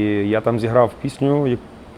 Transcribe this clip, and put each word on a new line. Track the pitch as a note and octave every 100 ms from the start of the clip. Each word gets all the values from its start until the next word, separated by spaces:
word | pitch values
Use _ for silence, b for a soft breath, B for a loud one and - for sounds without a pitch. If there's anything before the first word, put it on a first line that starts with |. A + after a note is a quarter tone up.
| G#2+ G#2 G2+
я | G#2+
там | G#2+ A#2
зіграв | A2+ A#2+ A#2 -
пісню, | C#3+ - C#3 C#3+ C#3
як-, | A#2+ - - -